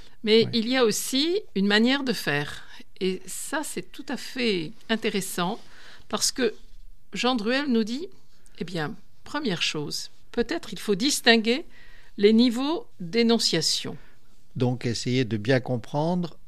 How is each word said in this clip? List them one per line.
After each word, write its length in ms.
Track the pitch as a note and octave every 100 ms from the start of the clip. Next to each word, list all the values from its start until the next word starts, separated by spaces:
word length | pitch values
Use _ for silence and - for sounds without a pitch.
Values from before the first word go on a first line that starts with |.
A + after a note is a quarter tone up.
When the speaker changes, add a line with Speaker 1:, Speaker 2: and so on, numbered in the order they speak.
| - -
Speaker 1:
Mais 220 | G#3+ A3+ G#3+
Speaker 2:
Oui. 60 |
Speaker 1:
il 160 | A3+ A3
y 80 | C4
a 80 | A#3
aussi 560 | G3 - C4 D#4 G4 - G3
une 120 | G3+
manière 360 | G#3 A#3+ C#4
de 100 | C4+
faire. 500 | G3+ - C#3+ D3 - - - - -
Et 200 | F#3+ F#3 F#3
ça, 360 | - - C#4+
c'est 280 | C#4+ G3 -
tout 140 | - C4+
à 80 | B3+
fait 540 | - C4 A#3+ F#3 D#3 - -
intéressant, 720 | A3+ A3+ G3 F#3 - F3 A3+ - - - - -
parce 240 | - -
que 220 | - A#3+ - - - - - -
Jean 220 | G3 A#3+ B3+
Druel 320 | G#3 C4 D4
nous 160 | A3+
dit, 240 | A3 B3+ F#4+ - - - - -
eh 40 |
bien, 320 | E3+ F3+ D3 - - - -
première 360 | D4 C#4+ F3
chose, 480 | - D#3 D3 F3 - - -
peut-être 400 | - A3+ E4 -
il 80 | F3+
faut 160 | - F#3+
distinguer 680 | C4+ - B3 A3+ A3 C4 - - - - - -
les 140 | G3+
niveaux 540 | A3 B3 A#3 C#4 E4+ - -
d'énonciation. 960 | E3+ A3+ A3+ A3+ - E3 D3+ - - E3 - - - - - -
Speaker 2:
Donc, 300 | B2 B2 B2
essayer 400 | A2 C3 B2+ A2+
de 120 | A2
bien 220 | G#2 C3
comprendre 800 | C3 B2 - D3 D#3+ F3+ E3+ -